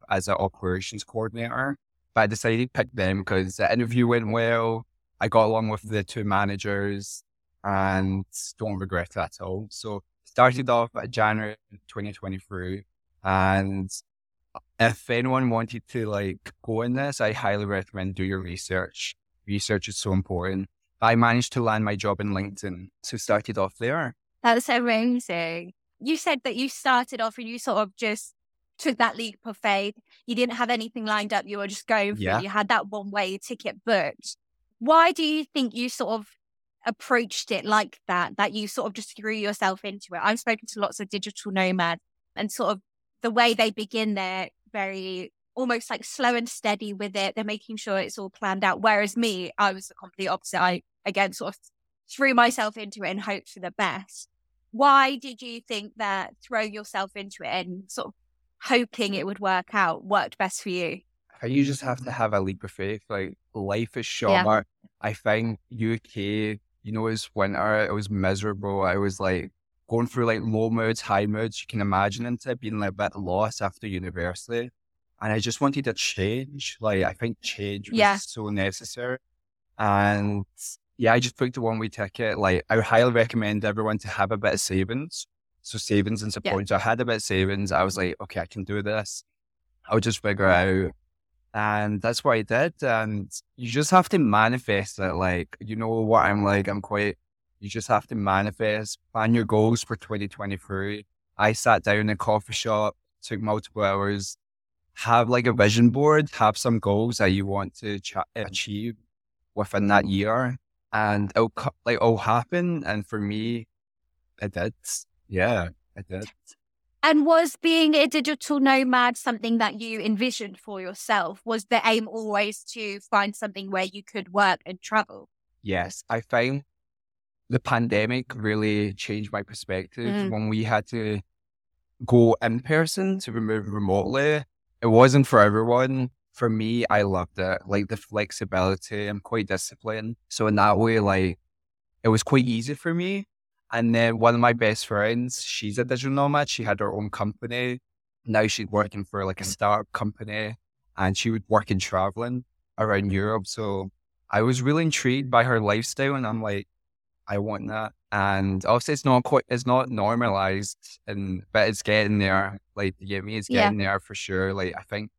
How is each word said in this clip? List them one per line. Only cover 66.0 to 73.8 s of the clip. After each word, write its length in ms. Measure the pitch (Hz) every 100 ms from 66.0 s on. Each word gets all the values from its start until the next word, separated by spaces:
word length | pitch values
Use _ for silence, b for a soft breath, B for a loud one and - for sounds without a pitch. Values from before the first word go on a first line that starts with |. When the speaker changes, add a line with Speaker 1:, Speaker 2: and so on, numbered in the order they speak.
| - 107 101 107 107 104 _ _
Speaker 1:
you 100 | 110
know, 160 | 110 110
it 40 |
was 180 | 113 - 107
winter. 500 | 98 80 107 107 107
It 80 |
was 160 | 104 101
miserable. 720 | 101 92 98 107 101 101 98
I 140 | 92 95
was, 240 | 101 95
like, 320 | 95 90 - - _ _ -
going 180 | 117 123
through, 180 | 127 117
like, 160 | 113
low 280 | 113 107 113
moods, 320 | 113 113 113
high 260 | - 101 104
moods. 340 | 107 113 -
You 60 | -
can 140 | 113
imagine 440 | 101 95 101 120 120
into 300 | 120 135 123
being, 240 | 113 107
like, 120 | 101
a 20 |
bit 220 | 98 101 101
lost 440 | 90 92 107 -
after 240 | 101 -